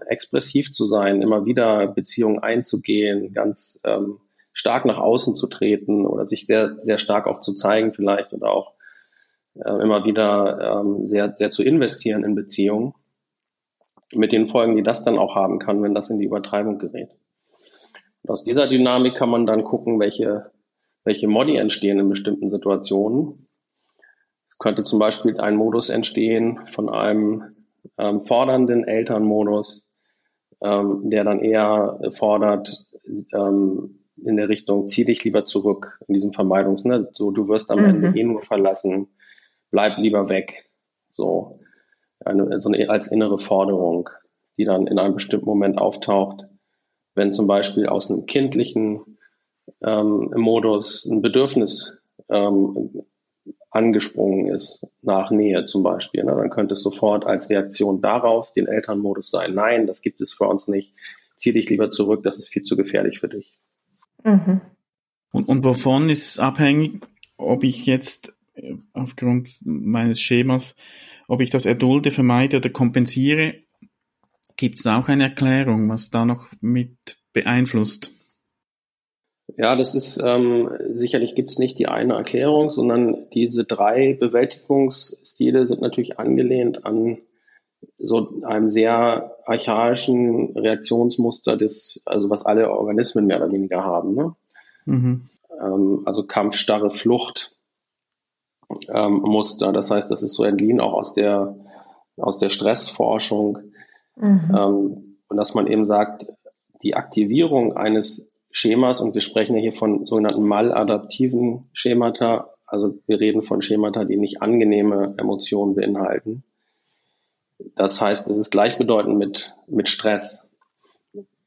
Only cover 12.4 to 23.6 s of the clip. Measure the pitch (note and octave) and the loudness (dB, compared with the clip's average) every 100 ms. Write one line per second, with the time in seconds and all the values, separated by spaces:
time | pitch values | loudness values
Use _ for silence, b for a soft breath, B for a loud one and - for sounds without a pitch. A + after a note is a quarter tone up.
12.4 | G2+ - G2+ G#2 B2+ - _ _ _ _ | -4 -2 0 0 -4 -10 _ _ _ _
13.4 | _ _ _ _ _ _ _ A2+ G#2+ A2+ | _ _ _ _ _ _ _ 0 2 2
14.4 | A2 B2 A2+ A2 G#2 - A#2+ G#2 - G2+ | 2 2 2 2 2 0 0 0 0 0
15.4 | F#2+ - - G2+ G#2 G2+ G#2 G#2+ G2+ G#2 | 0 -2 -2 0 0 -2 -4 -4 -4 -4
16.4 | - G#2 G#2+ G2 F2+ - - _ _ _ | -4 -4 -2 -6 -8 -12 -16 _ _ _
17.4 | b b b b b b b _ - G2+ | b b b b b b b _ -10 -8
18.4 | A#2 C3 C3+ C3 B2+ B2+ B2+ - A#2+ A#2+ | -2 0 2 2 4 4 2 0 0 2
19.4 | A2+ A2 G#2+ A#2 - A2+ G2+ - A2 G#2 | 2 0 0 -4 -2 0 0 -2 -4 -4
20.4 | - _ _ _ _ _ - G2+ G#2+ G#2+ | -8 _ _ _ _ _ -4 0 2 2
21.4 | C3+ C#3 G#2+ - G2+ G2+ G2 G2 G2+ G2+ | 2 0 0 0 0 2 0 0 -4 -4
22.4 | G2+ G2+ G2+ F#2+ - G2 G#2 B2+ D3+ - | -4 -4 -2 -2 0 0 0 -2 -4 -8
23.4 | _ _ | _ _